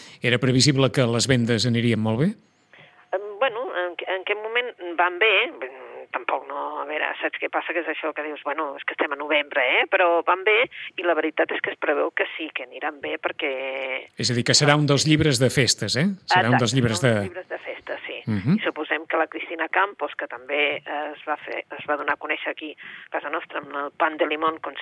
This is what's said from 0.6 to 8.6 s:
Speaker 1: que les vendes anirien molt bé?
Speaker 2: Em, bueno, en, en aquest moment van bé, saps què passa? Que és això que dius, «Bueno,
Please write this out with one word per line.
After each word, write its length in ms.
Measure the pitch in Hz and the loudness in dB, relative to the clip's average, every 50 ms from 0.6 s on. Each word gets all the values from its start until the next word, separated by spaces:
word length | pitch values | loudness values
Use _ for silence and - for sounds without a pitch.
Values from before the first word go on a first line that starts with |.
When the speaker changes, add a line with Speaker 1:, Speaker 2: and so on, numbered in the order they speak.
| 123 143 143 131 135 127 - | 6 6 6 6 4 4 4
Speaker 1:
que 160 | 147 131 117 | 4 2 4
les 160 | 117 117 104 | 4 0 4
vendes 400 | 117 135 123 117 113 120 110 110 | 4 4 4 4 2 2 2 2
anirien 320 | 123 117 117 117 120 113 104 107 | 2 2 2 4 2 2 4 2
molt 160 | 110 110 113 | 2 2 4
bé? 80 | 147 196 220 - _ _ _ _ _ _ - - - - _ _ - _ | 2 2 0 -2 _ _ _ _ _ _ -20 -20 -20 -20 _ _ -10 _
Speaker 2:
Em, 160 | - 190 208 208 208 196 | -4 -4 -4 -6 -4 0
bueno, 240 | 254 269 214 220 262 370 - | -2 0 0 -2 -6 -4 -4
en, 240 | 175 180 180 170 - | -4 -4 -4 -6 -8
en 240 | - - 185 190 | -6 -4 -4 -4
aquest 180 | 185 - 208 208 | -2 -4 -4 -4
moment 300 | 214 220 226 240 247 240 - - 180 175 170 156 | -4 -4 -2 -2 -2 -4 -8 -10 -10 -8 0 2
van 160 | 175 180 180 175 | 2 2 2 2
bé, 120 | 220 220 202 196 220 339 285 120 - 127 - - 127 120 123 127 131 - - 131 120 - 151 139 139 139 143 143 143 147 151 147 143 143 151 151 143 139 147 - | 2 4 4 4 2 0 -4 -8 -12 -12 -12 -14 -16 -16 -14 -16 -14 -8 -8 -6 -2 -2 -2 -2 -4 -6 -8 -6 -6 -6 -6 -8 -6 -6 -4 -4 -4 -4 -4 -4
saps 180 | - 131 - - | -4 -6 -4 -4
què 100 | - - | -6 -4
passa? 240 | - 160 - - 165 | -4 -4 -4 -2 -4
Que 60 | 170 160 | -4 -2
és 40 | 160 | -4
això 260 | 156 - - 156 147 | -6 -4 -4 -6 -6
que 100 | - 147 | -4 -8
dius, 180 | 156 151 139 - | -8 -8 -8 -6
«Bueno, 320 | 147 143 151 | -6 -4 -4